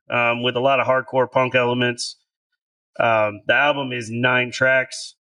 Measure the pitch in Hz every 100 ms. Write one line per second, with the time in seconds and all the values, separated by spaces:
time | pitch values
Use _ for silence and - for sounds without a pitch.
0 | - 120 120 120 123 120 135 135 117 131
1 | 123 135 120 131 127 127 120 120 123 120
2 | - - _ _ _ _ _ _ _ -
3 | 117 110 107 101 - 120 143 143 131 123
4 | 113 117 127 123 123 - 131 131 127 -
5 | - - _